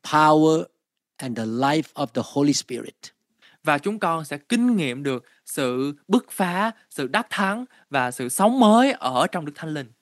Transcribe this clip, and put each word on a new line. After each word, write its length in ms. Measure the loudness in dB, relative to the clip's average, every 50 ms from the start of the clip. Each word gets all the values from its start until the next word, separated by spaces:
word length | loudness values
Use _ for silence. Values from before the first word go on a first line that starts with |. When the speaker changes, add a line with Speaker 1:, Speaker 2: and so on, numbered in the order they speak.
| -6 0
Speaker 1:
power 540 | 2 4 6 6 6 6 6 4 4 2 -2 _ _ _ _ _ _ _ _ _ _
and 220 | -12 -10 -8 -6 -6
the 60 | -6
life 380 | -4 -2 0 0 0 0 0 -2 -4 _
of 120 | -8 -8
the 160 | -6 _ -6 -8
Holy 280 | -4 -2 0 2 2
Spirit. 420 | 2 0 -4 _ -10 -10 -10 -14 _ _ -20 -20 _ _ _ _ _ _ _ _ _ _ _
Speaker 2:
Và 140 | 0 0 0
chúng 200 | 0 -6 -6 -2
con 260 | -2 -2 -2 -4 -6
sẽ 140 | -10 -12 -12
kinh 380 | _ _ -2 0 2 2 2
nghiệm 260 | 2 0 -2 -4 -4
được 220 | -4 -4 -4 -4 _ _ _ _ _
sự 480 | -12 -6 -4 -2 -2 -2 -2 -4 -4 -6 _ _ 0
bứt 220 | 0 0 0 _
phá, 400 | -4 -4 -4 -2 -2 -2 -4 -4 -6 _ _ _
sự 160 | -8 -8 -6
đắc 200 | -2 -2 -2 -2 _
thắng 340 | -4 -2 -2 -2 -2 -6 -10 _ _ _ _ _
và 200 | -2 -2 -2 -2
sự 180 | -4 -6 -8 -6
sống 320 | -2 2 2 2 4 6
mới 320 | 6 6 8 6 6 4
ở 340 | 0 -2 -4 -2 0 0 0
trong 180 | 0 -2 -6 -8
Đức 80 | -8 -12
Thánh 200 | -10 -10 -8 -8
Linh. 120 | -8 -8 -12 _ _